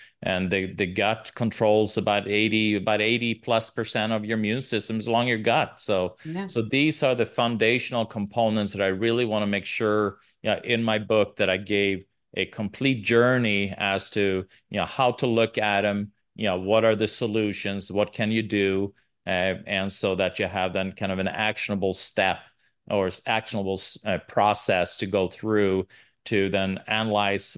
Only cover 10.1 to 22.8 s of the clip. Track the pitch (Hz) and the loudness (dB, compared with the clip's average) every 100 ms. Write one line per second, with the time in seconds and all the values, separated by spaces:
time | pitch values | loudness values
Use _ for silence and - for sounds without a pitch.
10.1 | - _ _ 110 98 - 120 113 110 98 | -4 _ _ -2 -2 0 0 2 0 2
11.1 | 110 98 - 98 95 101 101 101 95 - | 2 2 2 0 0 0 0 2 0 -6
12.1 | _ _ - 95 - 101 - 135 117 98 | _ _ -4 -4 -4 -8 -2 0 0 2
13.1 | 117 123 127 113 101 98 - 98 98 - | 4 4 4 2 0 -2 -2 -2 -2 -2
14.1 | 107 101 95 92 _ - 104 85 - 127 | 0 0 0 -4 _ -8 -4 -4 0 0
15.1 | - 127 117 113 - 107 101 104 101 104 | 2 0 2 2 2 0 2 2 0 -4
16.1 | - _ - 107 90 95 110 113 107 107 | -10 _ -4 -2 0 2 4 4 4 0
17.1 | - 117 110 107 95 101 98 92 95 101 | 0 -2 0 0 -2 -4 -4 -4 -2 -2
18.1 | - 107 110 107 104 98 95 98 - _ | 0 0 0 0 2 2 2 -2 -6 _
19.1 | _ - 92 92 95 101 98 98 - 101 | _ -4 0 0 -2 -4 -2 -2 -2 -2
20.1 | 92 92 - 95 95 92 92 95 87 98 | 0 -2 -2 -4 -2 -2 -2 -4 -4 -4
21.1 | 95 95 87 107 107 - 101 95 87 - | -2 -4 -2 -2 -2 -4 -2 -2 -2 -4
22.1 | - 95 87 - _ _ _ | 0 0 0 -8 _ _ _